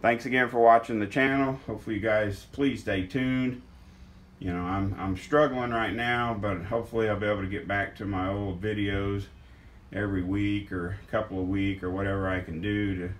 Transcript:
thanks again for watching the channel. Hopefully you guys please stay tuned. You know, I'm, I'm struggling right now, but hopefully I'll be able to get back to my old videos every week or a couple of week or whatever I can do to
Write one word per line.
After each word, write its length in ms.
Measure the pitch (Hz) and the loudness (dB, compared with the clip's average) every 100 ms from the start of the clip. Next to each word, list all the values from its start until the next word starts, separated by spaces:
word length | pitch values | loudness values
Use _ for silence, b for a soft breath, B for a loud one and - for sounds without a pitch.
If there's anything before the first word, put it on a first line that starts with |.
thanks 240 | 117 117 | 4 2
again 240 | 131 127 123 | 2 2 2
for 100 | 120 | 6
watching 420 | 117 117 117 113 | 10 8 6 -2
the 60 | 101 | 0
channel. 540 | - 135 139 135 135 - | 2 2 4 0 -2 -6
Hopefully 300 | 110 - 107 | -10 -4 -2
you 60 | |
guys 440 | 110 107 104 95 - | 2 2 2 -4 -10
please 280 | - 139 113 | 0 0 0
stay 260 | - 95 92 | -2 -2 0
tuned. 540 | 135 131 131 127 123 - B B B B B B - | -2 0 2 0 -4 -12 B B B B B B -10
You 140 | 92 | -4
know, 120 | 90 | -4
I'm, 300 | 90 95 98 95 | -2 0 0 -2
I'm 180 | 95 92 | -4 -4
struggling 540 | - 147 151 127 123 | 2 4 4 2 -2
right 240 | 117 113 | 0 -2
now, 400 | 110 120 120 120 | -2 0 0 0
but 280 | 110 104 92 | -2 -2 -4
hopefully 460 | 92 117 113 113 110 | -2 -4 -2 0 0
I'll 100 | 98 | 2
be 80 | 104 | 0
able 160 | 104 | 0
to 60 | 95 | -2
get 200 | 101 - | -6 -2
back 280 | 101 98 - | -2 -2 -4
to 80 | |
my 240 | 101 98 95 | -4 -2 0
old 320 | 101 101 87 | 0 -2 -2
videos 640 | 104 104 101 98 101 101 98 - B B B B - | -2 0 0 0 0 -2 -4 -12 B B B B -10
every 300 | 98 104 98 | -4 -2 -2
week 500 | 90 98 101 104 101 | 0 0 0 0 -4
or 260 | 90 87 98 - | -6 -4 -8 -4
a 40 | |
couple 300 | - - 95 | -2 -2 -4
of 80 | 92 | -2
week 340 | 98 98 98 | 0 0 -2
or 80 | 90 | -4
whatever 380 | 92 98 98 95 | -2 -2 0 0
I 120 | 92 | -2
can 200 | 85 80 | -4 -6
do 360 | 101 104 101 92 | -2 0 0 -2
to 160 | 90 95 | -6 -8